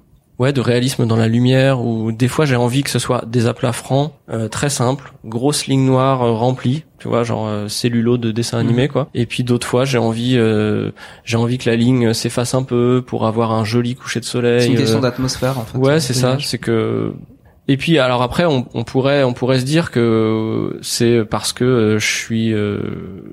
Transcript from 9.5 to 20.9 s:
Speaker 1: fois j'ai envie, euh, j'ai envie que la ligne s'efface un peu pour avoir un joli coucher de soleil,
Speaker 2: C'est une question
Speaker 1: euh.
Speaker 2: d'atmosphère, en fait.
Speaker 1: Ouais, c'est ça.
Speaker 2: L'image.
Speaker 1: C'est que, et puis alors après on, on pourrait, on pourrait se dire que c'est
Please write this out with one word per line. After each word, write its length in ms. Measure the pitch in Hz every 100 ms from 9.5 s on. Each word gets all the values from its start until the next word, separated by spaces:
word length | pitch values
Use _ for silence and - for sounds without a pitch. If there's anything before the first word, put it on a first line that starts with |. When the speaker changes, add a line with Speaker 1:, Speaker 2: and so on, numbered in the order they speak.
| 120 -
Speaker 1:
fois 200 | 123 135
j'ai 120 | 127
envie, 380 | 113 113 123 127
euh, 540 | 110 107 107 107 104 - - -
j'ai 140 | - 113
envie 180 | 117 127
que 120 | 120
la 60 | 117
ligne 360 | 117 131 117
s'efface 420 | 113 120 123 120
un 80 | 131
peu 380 | 131 120 120 127
pour 220 | 127 117 113
avoir 260 | 110 113
un 120 | 113
joli 300 | 107 120 120 127
coucher 240 | - -
de 60 | 113
soleil, 340 | 123 120 120
Speaker 2:
C'est 80 | 120
une 80 | 120
question 220 | 110 110
Speaker 1:
euh. 40 |
Speaker 2:
d'atmosphère, 560 | 123 120 131 - 127 135
en 60 |
fait. 140 | 113 127
Speaker 1:
Ouais, 220 | 135 151
c'est 120 | 156
ça. 140 | 127 123
Speaker 2:
L'image. 180 | 131 147
Speaker 1:
C'est 100 | 120
que, 560 | - 113 110 113 110 101 - - - - -
et 80 | 135
puis 220 | 147 160
alors 220 | 127 123
après 220 | 123 -
on, 220 | 175 135 123
on 80 | 127
pourrait, 400 | 113 135 131 143
on 120 | 131
pourrait 260 | 123 127 131
se 40 |
dire 280 | 127 156 165
que 840 | 123 117 113 110 110 110 110 50 -
c'est 420 | -